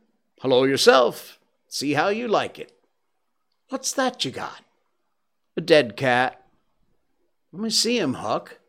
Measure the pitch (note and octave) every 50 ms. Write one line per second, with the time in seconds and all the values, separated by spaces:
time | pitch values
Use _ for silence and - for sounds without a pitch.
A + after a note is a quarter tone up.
0 | _ _ _ _ _ _ _ _ - C3 C3 B2 C3+ C3+ C3+ B2+ - A#3 B3 -
1 | - - - - - - - - _ _ _ _ _ _ - - C3 C#3+ C#3+ C#3+
2 | D#3+ G3 G#3 A3 B3 A3+ G3 D3+ A#2+ G2 - - D#2 - _ _ _ _ _ _
3 | _ _ _ _ _ _ _ _ _ _ _ _ _ _ C4+ C4 - - - C#4+
4 | C4 B3+ B3+ - - C#3 - - - - - - - _ _ _ _ _ _ _
5 | _ _ _ _ _ _ _ _ _ _ _ - E3 C#3+ D#3+ D3+ C3+ A2 - -
6 | C3+ B2+ A#2+ B2 B2+ C3+ - - _ _ _ _ _ _ _ _ _ _ _ _
7 | _ _ _ _ _ _ _ _ _ _ - F3 A3 A3+ G#3+ - - A3 B3 A#3
8 | F3+ C3+ B2 - G2+ G#2+ B2+ E3 - - - - _